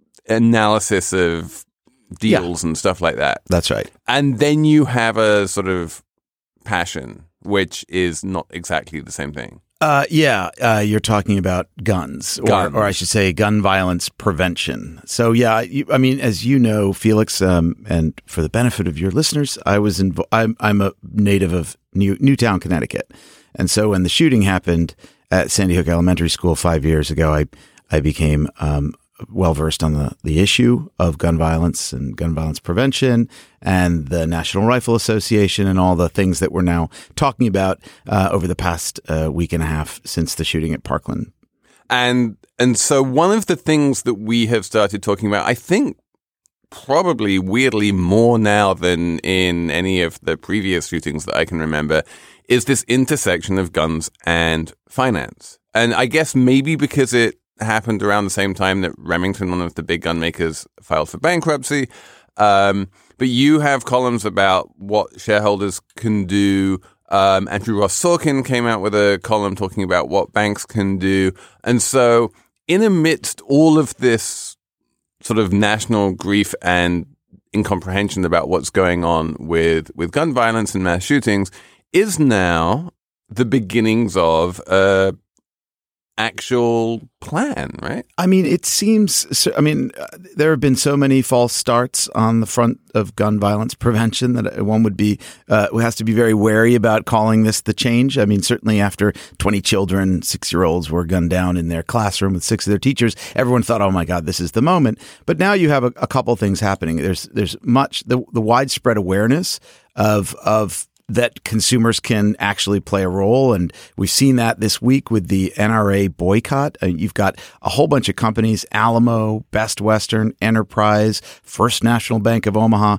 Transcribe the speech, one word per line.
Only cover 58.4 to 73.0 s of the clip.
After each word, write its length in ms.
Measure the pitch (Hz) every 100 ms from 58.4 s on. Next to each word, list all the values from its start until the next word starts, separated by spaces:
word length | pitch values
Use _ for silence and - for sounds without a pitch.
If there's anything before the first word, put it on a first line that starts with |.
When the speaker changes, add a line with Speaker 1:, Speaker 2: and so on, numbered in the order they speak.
| 98 92
Speaker 1:
time 260 | 95 95
that 100 | 87 -
Remington, 540 | 85 87 95 95 92
one 100 | 90
of 140 | 85 -
the 80 |
big 180 | 80 85
gun 180 | 80 82
makers, 460 | 82 78 82 76 - _
filed 280 | - 78 76
for 100 | -
bankruptcy. 720 | 160 175 160 147 - 143 123 - - - _ -
Um, 520 | 104 98 98 98 95 _ _ -
but 80 | 127
you 320 | 123 143 151
have 260 | 147 135 -
columns 400 | 123 123 117 101
about 500 | 92 98 92 - _
what 420 | 98 104 - 78
shareholders 580 | - 104 104 101 101 - - -
can 300 | 113 104 90
do. 560 | 101 101 98 95 95 - _ -
Um, 380 | 98 98 95 98
Andrew 300 | 101 107 104
Ross 220 | 98 -
Sorkin 420 | 175 170 156 135
came 220 | 127 123 120
out 160 | 110
with 140 | 104 104
a 240 | 104 98
column 340 | - 110 101 98
talking 280 | 95 104
about 260 | 92 90 65
what 240 | 95 -
banks 320 | 104 104 104 -
can 320 | 110 98 95
do. 360 | 95 98 95 - - _
And 200 | - 120
so 480 | - 131 120 117 113 - _ _ -
in 140 | 185
amidst 600 | 220 180